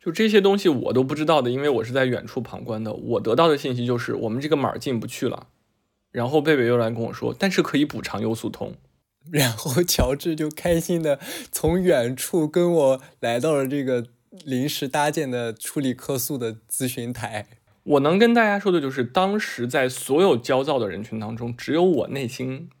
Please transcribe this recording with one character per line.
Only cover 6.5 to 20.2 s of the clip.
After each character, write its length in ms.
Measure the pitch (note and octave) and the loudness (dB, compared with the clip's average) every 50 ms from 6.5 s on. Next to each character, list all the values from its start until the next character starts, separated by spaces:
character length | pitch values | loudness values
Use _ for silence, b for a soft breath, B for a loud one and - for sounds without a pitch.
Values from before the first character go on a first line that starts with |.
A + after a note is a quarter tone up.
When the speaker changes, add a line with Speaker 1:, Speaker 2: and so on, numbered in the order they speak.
| D#3 C#3 | 2 4
Speaker 1:
贝 80 | B2 | 4
又 120 | A#2 B2 A#2+ | 2 2 2
来 140 | A#2 A2 | 2 0
跟 100 | A2+ A#2 A#2 | -2 -4 -6
我 100 | A2+ - | -6 -6
说， 200 | - - A#2+ A#2 - | -6 -6 -6 -4 0
但 120 | - G3 | -2 0
是 120 | F#3 - | 2 2
可 160 | D#3+ - - C#3 | 0 2 2 0
以 80 | D3 | 0
补 160 | D3+ - A2+ | 0 -2 -8
偿 200 | - - - G2+ | -8 -6 -6 -4
优 140 | A2 A2 A2+ | -2 -2 -2
速 140 | A2+ - A2 | -2 -4 -8
通。 260 | A2 - - G#2 - - _ _ _ _ _ _ _ _ _ D3 | -8 -8 -10 -10 -12 -16 _ _ _ _ _ _ _ _ _ -4
Speaker 2:
然 180 | F3 D3 C#3 B2+ | 0 2 2 2
后 300 | A2+ G#2+ - D#3+ B2+ D3 | 2 -2 -6 -2 0 0
乔 320 | F3 F3 - - G3 B2+ C3+ | 2 2 2 2 2 2 0
治 220 | D3 - F3 D#3+ | -2 -2 -4 -2
就 140 | D3+ D#3 D3+ | -2 -2 -4
开 280 | D3 - - F3 F3 E3 | -4 -4 0 2 2 2
心 220 | E3 - F3+ E3+ | 2 0 0 0
的 160 | D#3+ D#3 C#3+ C3+ B B B B C4+ B | 2 2 0 0 B B B B -14 B
从 300 | - - - D#3 E3 F#3 | -10 -2 0 2 2 4
远 320 | F#3 F#3 E3+ C3+ A#2 A#2+ C3 | 4 4 4 4 4 0 -2
处 320 | B2+ - - - F3+ D#3 | -4 -6 -2 0 0 0
跟 280 | D3+ D#3 F#3 F3 F3 F3 | 2 2 2 2 4 4
我 280 | E3 C#3+ C3+ C3 C3 B B B B | 4 4 4 4 2 B B B B
来 180 | - A#2 A#2 A#2+ | -4 -2 -2 0
到 140 | B2 D#3+ D#3 | 0 2 2
了 120 | C#3+ C3+ | 2 0
这 180 | C3 C#3 C#3+ C#3 | 0 -2 -2 -2
个 220 | B2+ B2+ B2 A#2 A#2 _ _ _ _ - - - | 0 -2 -2 -2 -6 _ _ _ _ -20 -20 -10
临 240 | D3 C3 B2 B2+ D3 | -4 -2 -2 -2 -2
时 200 | - - - C3+ | -2 -4 -6 -4
搭 220 | - D3+ D3 D3+ | -2 0 0 0
建 220 | D3 E3 D3+ C3+ | 0 -2 -4 -4
的 220 | B2 B2 A#2 A#2 A2 | -4 -4 -4 -4 -6
处 260 | - - - - D#3 | -8 -12 -8 -6 -2
理 140 | C#3+ C3 B2 | -2 -2 -2
客 240 | - - - C#3 C3 | -4 -4 -6 -4 -4
诉 200 | B2 - D3+ C3+ | -4 -4 -4 -4
的 200 | A#2 A2+ A2 A2 _ _ | -4 -6 -6 -8 _ _
咨 160 | - - C3+ B2+ | -8 -6 -4 -4
询 260 | B2 - A#2+ A#2 B2 | -4 -6 -6 -8 -8
台。 340 | A2+ G#2+ A2 A2+ G#2+ G#2 _ - _ _ _ _ _ _ | -8 -8 -8 -8 -8 -10 _ -20 _ _ _ _ _ _
Speaker 1:
我 160 | - D3 C#3+ | 2 2 4
能 180 | C#3 D3 E3+ G3 | 4 4 4 6
跟 140 | A#3 A#3 A#3 | 6 6 6
大 100 | A#3 A3+ | 4 4
家 160 | G#3 G3+ G3+ | 4 2 0
说 100 | G3+ G#3 | 0 2
的 120 | F3+ E3+ | 2 2
就 100 | C#3+ C3+ | 0 -2
是， 120 | C3 C3+ B2 | -2 -2 -4
当 360 | A#2 - F#3 F#3 F#3+ G3+ G#3+ | -2 0 0 0 2 0 -2
时 260 | - - - - A#2+ | -4 -6 -6 -6 -6
在 220 | B2 C3 D3+ C3 B2+ | -2 0 0 0 0
所 340 | B2+ - - - C3+ D3+ | -2 -6 -4 0 4 4